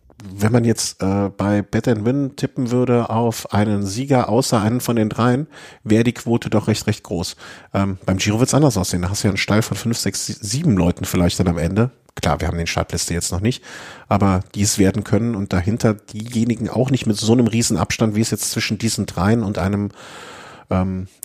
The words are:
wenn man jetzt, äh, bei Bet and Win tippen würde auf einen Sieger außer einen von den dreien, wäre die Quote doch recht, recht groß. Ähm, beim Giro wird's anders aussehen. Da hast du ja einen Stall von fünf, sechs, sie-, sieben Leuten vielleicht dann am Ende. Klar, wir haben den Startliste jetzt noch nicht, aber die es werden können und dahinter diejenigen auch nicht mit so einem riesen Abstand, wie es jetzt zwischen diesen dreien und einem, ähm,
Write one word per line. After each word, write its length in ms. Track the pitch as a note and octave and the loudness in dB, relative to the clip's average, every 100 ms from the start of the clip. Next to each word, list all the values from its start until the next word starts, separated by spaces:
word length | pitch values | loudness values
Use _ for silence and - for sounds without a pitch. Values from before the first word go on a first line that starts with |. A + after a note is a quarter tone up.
| _ _ G2+ | _ _ -16
wenn 200 | G2 G#2+ | -2 2
man 120 | A#2+ | 4
jetzt, 380 | A#2 A2 - - | 2 0 -2 -4
äh, 280 | F#2+ G2+ G2 - | -2 0 -2 -2
bei 260 | G2 G#2 | 0 0
Bet 260 | G2 A2+ B2+ | 0 -2 0
and 160 | A2 | 0
Win 320 | A2 C#3 C3+ - | 0 0 -2 -4
tippen 340 | B2+ - B2 | -6 -4 -2
würde 400 | B2 B2 A#2+ A#2 | 0 2 2 2
auf 420 | A2+ A#2+ A2+ - | 0 0 -2 -4
einen 320 | G#2 G#2+ G2+ | 0 2 0
Sieger 440 | G2+ G#2+ C#3 B2+ A2 | -2 -4 0 2 4
außer 320 | A2 C3 A#2 | 2 2 2
einen 200 | G#2+ B2 | 2 0
von 160 | - A#2 | 0 0
den 120 | G#2+ | 0
dreien, 380 | G#2+ A#2+ B2+ D#3 - - - | 2 2 2 -2 -10 -20 -14
wäre 200 | G#2+ G#2+ | 2 4
die 100 | A#2+ | 4
Quote 360 | - - A#2 A2 | 0 -2 -2 2
doch 180 | G#2+ G#2 | 0 2
recht, 180 | G#2+ - | 0 0
recht 180 | - | -4
groß. 320 | - F2 F#2+ - - - - | -4 -6 -6 -10 -18 -20 -6
Ähm, 240 | G2+ G2 F#2 - | -2 -2 -2 -2
beim 100 | F#2+ | 0
Giro 220 | G#2+ G#2+ | 2 2
wird's 140 | B2+ | 4
anders 220 | C3+ D3+ G2 | 4 4 4
aussehen. 260 | F#2+ F2+ | 0 -2
Da 80 | F2+ | -2
hast 120 | G2 | 0
du 60 | G#2 | 0
ja 20 | |
einen 60 | F#2+ | 0
Stall 240 | - G#2 | 2 2
von 140 | - G#2 | 0 -2
fünf, 220 | A#2 A#2 | -4 -2
sechs, 280 | - - - | -2 -4 -8
sie-, 100 | - | -8
sieben 360 | G2+ B2+ F3 F#2+ | -6 -2 2 4
Leuten 280 | E2+ - | 2 0
vielleicht 340 | F2+ F#2 F2 - | -2 2 2 2
dann 100 | F2+ | 0
am 100 | E2+ | 0
Ende. 320 | E2 G2 B2+ - _ | 0 2 0 -2 _
Klar, 260 | - - D2+ | -4 -2 0
wir 80 | E2 | -2
haben 80 | E2+ | -2
den 100 | E2 | -2
Startliste 460 | - E2 E2 - | -2 -4 -4 -4
jetzt 180 | E2+ - | -4 -4
noch 100 | F2 | -2
nicht, 220 | G#2 - - - - - - | -2 -2 -8 -18 -18 -18 -2
aber 320 | G2+ G2+ F#2+ - | 2 4 2 -2
die 80 | G#2+ | -2
es 160 | G2+ - | -2 4
werden 260 | F#2+ G#2 | 2 2
können 300 | - G#2 A#2 | 0 0 0
und 180 | G#2 G2+ | -2 -2
dahinter 400 | F#2 F2 A#2 A#2 | -2 0 2 2
diejenigen 800 | G#2+ - G#2+ A2+ A#2+ A#2 A2 A2 | 0 -6 -12 -6 -2 0 0 -2
auch 200 | A2 C3 | -2 0
nicht 160 | C3 A2+ | 0 0
mit 120 | G#2 | -2
so 140 | G#2 | 4
einem 140 | B2 A2+ | 4 4
riesen 300 | A2+ A#2 G2+ | 2 0 0
Abstand, 380 | G#2 - A2 | -2 0 0
wie 80 | G#2 | 2
es 80 | A2 | 0
jetzt 220 | A2 - | -2 -4
zwischen 260 | A#2 - G2+ | -4 -4 -2
diesen 260 | A2+ - | -2 -2
dreien 380 | G2 - F#2+ A#2+ | -4 0 2 2
und 160 | G2+ G#2 | 0 -2
einem, 320 | F#2+ G2+ G#2 - - - - - - - - | -2 0 -4 -8 -20 -18 -18 -18 -20 -20 -4
ähm, 380 | F#2+ F#2 F#2 F#2+ - | -2 0 -4 -8 -10